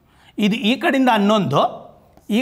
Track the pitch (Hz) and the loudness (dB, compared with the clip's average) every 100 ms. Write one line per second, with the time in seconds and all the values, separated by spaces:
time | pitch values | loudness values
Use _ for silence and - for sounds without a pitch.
0 | _ _ _ - 208 226 214 269 349 269 | _ _ _ -4 -2 0 -2 -2 0 0
1 | 254 220 202 220 151 143 - - - - | 2 2 2 2 2 0 0 -4 -16 -20
2 | _ _ - 214 | _ _ -4 -4